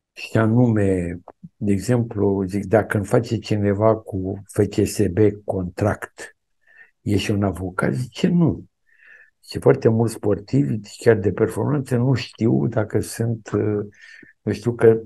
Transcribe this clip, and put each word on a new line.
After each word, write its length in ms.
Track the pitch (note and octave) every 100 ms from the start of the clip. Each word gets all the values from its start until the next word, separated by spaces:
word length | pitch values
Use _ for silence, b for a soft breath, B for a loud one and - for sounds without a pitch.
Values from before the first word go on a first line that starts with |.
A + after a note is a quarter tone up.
| _
Și 240 | - - A2+
anume, 840 | A2 A#2+ B2 G#2+ G2 F#2 E2+ - - - - -
de 160 | G2+
exemplu, 720 | G2 G#2 B2 A#2 G#2 G2+ G2 F#2
zic, 180 | G2+
„Dacă 320 | F#2+ A2 - G#2+
îmi 100 | F#2+
face 320 | B2 A#2+ A2
cineva 580 | - G#2 G2+ G2+ A2 -
cu 460 | - F#2+ F#2 G2 -
F 120 | - G2+
C 180 | - F#2+
S 200 | - F#2+
B 120 | F2+ G#2+ -
contract, 920 | - F#2+ F2 - G#2 - - - - _ _ _ b b b _
e 160 | - G2
și 140 | -
un 120 | G2+
avocat?” 500 | G2+ E2+ F#2 - -
Zice, 360 | C3+ B2+ - F3+
„Nu.” 360 | F3 D#3 - - _ _ b b b b _ -
Și 100 | -
foarte 300 | B2+ C3+ A#2+
mulți 260 | A2+ A2+
sportivi, 640 | - G#2 F#2 - C3+ C#3+ A2 - -
chiar 200 | A#2+ G#2
de 160 | G2+
performanță, 640 | F#2 A2 G#2 A#2 G2 - A#2+
nu 180 | C3
știu 520 | A#2+ - - A2 C3 C3
dacă 340 | A2+ A2 G#2+
sunt, 500 | F#2+ - A#2 A#2 -
eh, 320 | G#2 G#2+ G#2 G#2 B B B B B
nu 100 | G#2+
știu 220 | - A#2+
că 260 | A#2 A2+ A2+